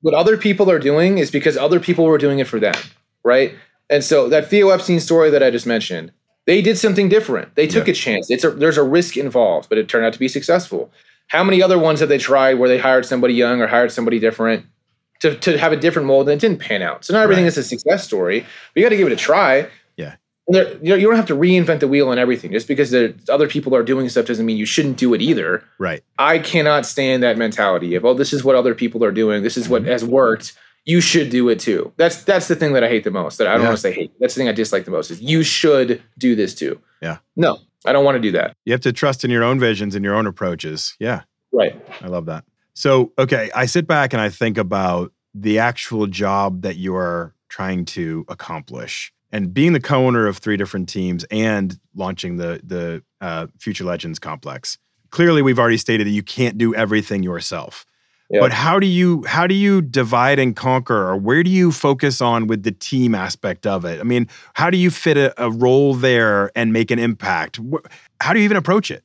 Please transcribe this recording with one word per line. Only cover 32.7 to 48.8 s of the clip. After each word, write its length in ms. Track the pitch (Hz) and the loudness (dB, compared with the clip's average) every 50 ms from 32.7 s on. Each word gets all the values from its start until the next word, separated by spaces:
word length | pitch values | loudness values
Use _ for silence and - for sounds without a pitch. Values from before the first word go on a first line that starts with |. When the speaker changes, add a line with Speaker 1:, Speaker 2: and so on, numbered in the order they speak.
| 143 | 2
Speaker 1:
that 100 | 131 117 | 2 2
I 40 | 113 | 2
hate 160 | 120 110 107 | 0 0 -2
the 60 | 107 | -2
most, 280 | 92 98 87 76 - - | -4 -4 -6 -6 -2 -2
that 80 | 113 | 0
I 60 | 95 101 | 0 2
don't 100 | 117 117 | 2 2
Speaker 2:
Yeah. 40 | 117 | 2
Speaker 1:
wanna 80 | 113 107 | 0 0
say 140 | - 98 87 | 0 -2 -2
hate. 180 | - 85 78 _ _ | -4 -8 -10 _ _
That's 140 | 120 127 123 | -4 -4 -2
the 60 | 131 | -2
thing 80 | 131 120 | -2 -2
I 40 | 107 | -2
dislike 320 | 107 110 107 - 98 90 | -2 -2 -2 -2 -4 -4
the 60 | - | -4
most 200 | 92 80 76 - | -6 -6 -6 -6
is, 120 | 85 87 110 | -10 -12 -4
"You 200 | 135 156 160 160 | -2 0 0 0
should 580 | - - - - 160 147 135 131 120 123 123 - _ _ - | 0 -2 0 2 2 4 4 2 0 -2 -6 -6 _ _ -4
do 160 | - 127 120 | 0 0 2
this 200 | 107 104 92 - | 2 0 -4 -4
too." 240 | - 80 69 - - _ _ _ _ | -6 -8 -8 -8 -8 _ _ _ _
Speaker 2:
Yeah. 180 | - 82 78 - _ _ _ | -10 -10 -10 -10 _ _ _
Speaker 1:
No, 220 | - 170 156 - - _ _ _ _ _ | 0 0 0 0 -2 _ _ _ _ _
I 80 | - 131 | 0 2
don't 120 | 139 139 | 4 4
wanna 140 | 139 135 123 | 2 2 2
do 120 | 113 107 90 | -2 0 0
that. 220 | 85 - - - _ _ | -2 -2 -4 -8 _ _
Speaker 2:
You 80 | 110 117 | -4 -4
have 80 | 131 - | -2 -2
to 100 | 131 123 | -4 -4
trust 320 | - - 143 135 127 - | 0 -2 -2 -2 -2 -4
in 60 | 127 | -2
your 140 | 123 117 117 | 0 0 0
own 140 | 120 131 135 | 0 0 2
visions 340 | 127 117 113 95 104 101 95 | 2 0 0 0 -4 -6 -6
and 100 | 101 98 | -4 -4
your 100 | 98 101 | -2 0
own 100 | 107 110 | 0 -2
approaches. 680 | 104 90 - 104 92 87 80 - 78 78 78 - - - _ | -2 -4 -6 -6 -6 -6 -6 -8 -10 -10 -8 -10 -10 -10 _
Yeah. 240 | 107 113 123 82 73 _ _ _ _ _ - | -6 -6 -6 -6 -8 _ _ _ _ _ 0
Speaker 1:
Right. 280 | 120 104 78 - - - - - - | 0 0 0 -2 -8 -20 -20 -20 -16
Speaker 2:
I 80 | - 92 | -14 -10
love 180 | 90 87 82 | -8 -8 -8
that. 180 | 80 80 - - _ _ _ _ _ _ | -8 -12 -12 -14 _ _ _ _ _ _
So, 380 | - - 143 135 131 127 113 _ - | -4 0 2 2 2 2 0 _ -2
okay, 320 | 131 123 139 123 110 107 - | -2 0 0 -4 -4 -6 -4
I 120 | 123 127 | -4 -4
sit 200 | 123 - 175 165 | -2 -2 -2 -2
back 260 | - 165 151 143 127 - | 0 0 0 0 -2 -2
and 80 | 120 110 | -2 -4
I 60 | 104 | -4
think 280 | 95 - - 113 107 110 | -4 -4 -4 -4 -2 -2
about 540 | 107 90 98 98 95 92 87 87 90 90 _ _ _ _ _ | -4 -2 -2 -2 -2 -2 -2 -2 -4 -6 _ _ _ _ _
the 240 | 101 101 107 107 110 | -8 -4 -2 0 0
actual 460 | 113 120 120 - - - 120 110 104 101 | 0 0 -2 -4 -10 -8 -4 -4 -4 -4
job 540 | 92 90 104 98 98 98 101 98 92 92 90 | -4 -4 -4 -2 -2 0 -2 -2 -4 -4 -8
that 140 | 101 90 | -8 -8
you 200 | 82 92 95 92 | -6 -8 -6 -4
are 380 | 92 90 87 87 87 85 82 _ _ _ _ | -4 -4 -4 -4 -6 -8 -10 _ _ _ _
trying 360 | - - 95 95 95 92 87 | -12 -10 -8 -6 -6 -6 -6
to 400 | 80 - - 87 80 80 80 78 - | -8 -8 -8 -8 -8 -8 -10 -10 -12
accomplish. 840 | 82 - - - 80 80 71 _ 62 64 | -16 -18 -14 -14 -14 -14 -14 _ -16 -16